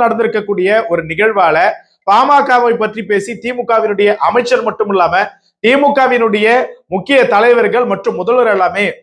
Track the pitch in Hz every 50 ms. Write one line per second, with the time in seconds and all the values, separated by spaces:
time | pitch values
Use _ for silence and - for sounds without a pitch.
0 | 240 226 214 220 226 214 - 214 208 202 202 180 185 196 214 226 220 170 170 170
1 | 160 156 165 175 208 220 208 202 180 160 156 160 - - - - - _ _ _
2 | - 190 202 233 269 294 285 285 285 277 247 247 240 233 233 - 214 208 214 226
3 | 190 175 208 196 196 233 226 - - 240 254 247 - - 226 220 214 208 202 190
4 | 208 208 208 - 143 170 208 247 233 240 247 220 220 214 - - 214 202 196 185
5 | 170 165 175 190 208 - - _ _ _ _ _ - 226 262 277 285 277 285 262
6 | 262 247 247 240 226 226 202 214 214 220 240 254 - - - - _ - 175 196
7 | 185 - 277 262 226 - 214 202 226 240 240 233 214 190 202 247 247 202 196 190
8 | - 226 190 175 180 214 247 254 240 220 202 190 180 165 175 202 208 175 - -